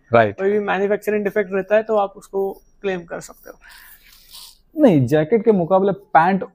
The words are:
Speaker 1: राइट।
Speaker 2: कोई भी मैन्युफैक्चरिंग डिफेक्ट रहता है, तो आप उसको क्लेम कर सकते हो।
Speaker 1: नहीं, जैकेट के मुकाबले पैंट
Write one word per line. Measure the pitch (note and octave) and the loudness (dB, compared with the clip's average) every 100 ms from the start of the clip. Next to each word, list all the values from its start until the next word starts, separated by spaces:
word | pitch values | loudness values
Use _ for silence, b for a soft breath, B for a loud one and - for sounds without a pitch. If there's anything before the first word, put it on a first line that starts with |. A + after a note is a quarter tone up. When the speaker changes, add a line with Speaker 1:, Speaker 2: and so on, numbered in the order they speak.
| _ | _
Speaker 1:
राइट। | A#2 G#2+ G2+ | 2 2 0
Speaker 2:
कोई | G3 | -2
भी | G#3 | -2
मैन्युफैक्चरिंग | G3+ F#3 G3+ G3+ G#3 G#3+ | -2 -2 -2 -2 -2 -4
डिफेक्ट | G3+ G#3+ F#3 | -2 -4 -4
रहता | F#3+ F#3+ G#3+ | -6 -2 -2
है, | |
तो | A3 G#3+ | 0 -2
आप | G3+ G3 | -4 -8
उसको | - G3 G3 | -10 -6 -6
क्लेम | - _ _ G3 F#3 | -8 _ _ -8 -8
कर | E3+ E3 | -10 -14
सकते | - - - | -16 -20 -20
हो। | - B B B B B B B B B B _ - | -20 B B B B B B B B B B _ 2
Speaker 1:
नहीं, | C#4 D3+ A#2+ | 4 4 2
जैकेट | D3+ D#3 A#3 | 0 2 0
के | A3+ | 2
मुकाबले | G3 E3 F#3+ G3 | 0 2 0 0
पैंट | - - D#3 E3+ G3 - | -4 0 2 2 0 -6